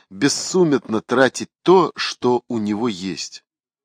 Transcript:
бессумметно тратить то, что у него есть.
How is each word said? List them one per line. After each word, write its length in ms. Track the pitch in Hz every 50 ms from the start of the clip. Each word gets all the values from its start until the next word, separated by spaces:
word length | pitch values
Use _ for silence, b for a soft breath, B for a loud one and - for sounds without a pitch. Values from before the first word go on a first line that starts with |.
| b b
бессумметно 920 | 98 95 120 139 - - - - - 185 180 160 143 120 - - 110 107
тратить 500 | - - 127 120 135 123 - - 113 - _ _ _
то, 300 | - 180 190 165 123 -
что 480 | - - - - - - 123 123 120 - _
у 100 | 123 113
него 300 | 107 104 104 101 113 127
есть. 560 | 104 85 92 95 82 71 - - - - - _ _ _ _ _ _ _ _